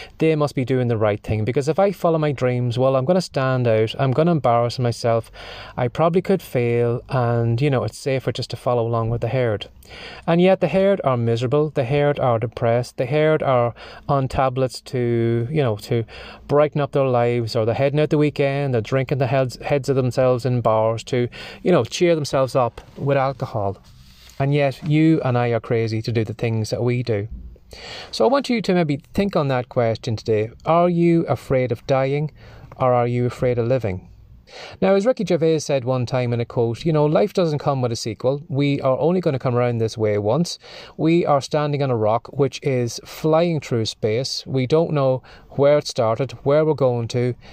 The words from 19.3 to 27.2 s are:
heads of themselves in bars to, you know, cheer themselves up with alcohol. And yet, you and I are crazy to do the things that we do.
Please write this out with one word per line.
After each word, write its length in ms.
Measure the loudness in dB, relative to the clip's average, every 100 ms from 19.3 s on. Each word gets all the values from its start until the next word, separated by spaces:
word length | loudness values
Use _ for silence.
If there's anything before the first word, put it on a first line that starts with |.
| 0 0 -4
heads 320 | -2 -2 0
of 60 | 0
themselves 500 | 0 2 2 2 0
in 140 | 0
bars 420 | 2 2 2 0
to, 240 | -2 -2 -2 -6 -16 -6
you 100 | 2
know, 120 | 2
cheer 300 | 2 0 2
themselves 400 | 2 0 0 0
up 260 | 2 0 -2 -16 -6
with 200 | 0 0
alcohol. 640 | 0 -4 -6 -4 -4 -6 -12 -20 -20 -20 -20 -4
And 160 | 0
yet, 260 | 2 2 0 0
you 340 | 4 4 4
and 140 | 2 0
I 120 | 2
are 120 | 0
crazy 400 | 0 0 0 -2
to 100 | -2
do 120 | -2
the 100 | -2
things 360 | -2 -2 -2 -2
that 120 | -2
we 200 | 0 -2
do. 260 | -2 -2